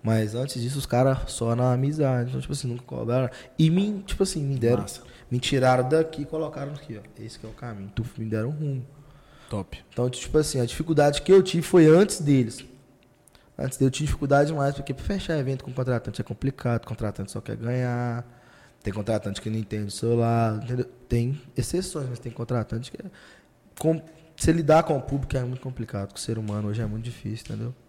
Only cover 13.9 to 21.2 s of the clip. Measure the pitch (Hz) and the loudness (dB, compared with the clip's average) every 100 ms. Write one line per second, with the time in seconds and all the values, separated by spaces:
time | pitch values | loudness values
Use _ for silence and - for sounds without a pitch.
13.9 | - 151 - 143 143 147 156 139 143 143 | 2 -2 -2 2 4 4 2 -2 -2 -8
14.9 | 131 - 196 - 160 131 135 - 127 127 | -8 -4 -4 -2 -2 -2 -4 -6 -6 -2
15.9 | 120 - - 120 120 135 - 127 117 - | -2 -2 -8 -8 -4 -4 -2 -2 -2 -2
16.9 | 117 107 - 98 107 - 110 113 127 123 | -6 -6 -6 -8 -10 -8 -6 -4 -2 -2
17.9 | 120 123 117 127 - - - - _ - | -2 -4 -6 -10 -18 -20 -20 -20 _ -6
18.9 | 104 104 110 104 98 - 110 110 107 104 | -6 -2 -2 -2 -6 -4 -4 -4 -6 -6
19.9 | - 117 117 117 117 113 110 117 123 123 | -4 0 2 4 4 2 0 -4 -4 -4
20.9 | - - 120 | -8 -2 0